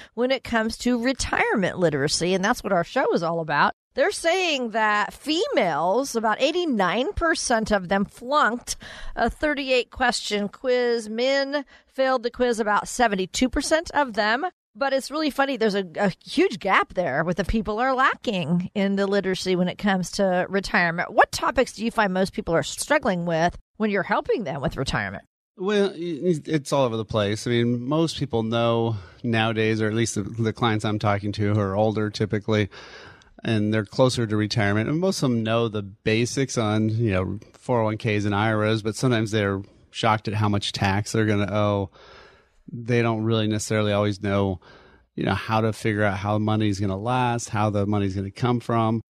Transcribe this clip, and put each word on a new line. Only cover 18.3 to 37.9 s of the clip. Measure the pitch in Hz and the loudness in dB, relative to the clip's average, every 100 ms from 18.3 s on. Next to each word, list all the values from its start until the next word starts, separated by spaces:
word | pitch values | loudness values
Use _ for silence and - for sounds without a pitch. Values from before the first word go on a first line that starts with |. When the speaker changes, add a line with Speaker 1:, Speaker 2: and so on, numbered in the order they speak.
| 190 160 175 180 208 | -2 0 0 0 -2
Speaker 1:
in | 196 196 | 0 0
the | 196 | 2
literacy | 202 190 180 185 180 | 0 0 -2 0 0
when | 180 | 0
it | - | 0
comes | 208 190 175 | 0 0 -2
to | - 196 180 175 | -2 0 0 0
retirement. | 196 - 202 170 170 - | -4 0 2 2 0 0
What | 226 571 | 4 4
topics | - 320 254 247 | 2 0 0 0
do | - | -2
you | 226 | -2
find | 226 202 | 0 0
most | 185 190 | 2 0
people | - 170 | -2 0
are | 165 | 0
struggling | - - - 294 262 180 170 | 0 -6 0 2 2 0 0
with | 160 170 - - - | 2 0 0 -12 -4
when | 214 | -2
you're | 196 | 0
helping | 170 240 320 392 | 0 0 0 -2
them | 160 135 | -2 -4
with | 127 - | -4 -4
retirement? | 135 131 98 95 - _ _ - | -2 -2 -4 -6 -14 _ _ -8
Speaker 2:
Well, | 190 208 202 - | -2 2 0 -2
it's | 175 143 175 156 - 156 131 | -8 -2 0 0 0 -4 0
all | 143 127 | 0 2
over | 113 | 0
the | |
place. | 107 113 101 110 123 | -2 0 0 -2 0
I | |
mean, | 120 120 120 | 2 2 0
most | 123 156 165 - | 0 0 0 -2
people | 143 113 | -2 -2
know | 110 117 117 117 117 104 - - | 0 0 2 2 0 -2 -8 -8
nowadays, | 120 110 110 110 110 110 | 0 2 2 2 2 2
or | 110 | 0
at | |
least | 110 113 110 | 0 0 -2
the, | |
the | 98 113 110 | -6 -2 -2
clients | - 117 107 110 | 0 0 0 0
I'm | 107 | 0
talking | 107 101 104 | 0 0 -2
to | 104 104 | -2 2
who | 107 | 2
are | 98 98 | 2 2
older | 110 107 107 | 2 2 -2
typically, | - 107 107 101 107 101 - - - - - - - | -2 -2 -2 0 2 0 -4 -18 -20 -20 -20 -20 -10
and | - 110 107 | -2 0 2
they're | 110 101 | 0 -2
closer | - 131 123 110 | 2 2 4 0
to | 107 | 0
retirement. | 104 117 101 104 110 | 0 2 2 2 0
And | 156 | 0
most | 190 190 | 0 0
of | 139 | 0
them | 117 | 0
know | 110 117 117 | 2 0 0
the | 104 | -2
basics | 98 98 113 110 123 - 135 123 | -8 -4 0 2 2 -2 -2 0
on, | 107 107 110 | 0 2 2
you | 110 113 | 2 2
know, | 92 95 101 - | 2 0 -4 -10
four | - - 120 | -14 -2 0
oh | |
one | 110 | 2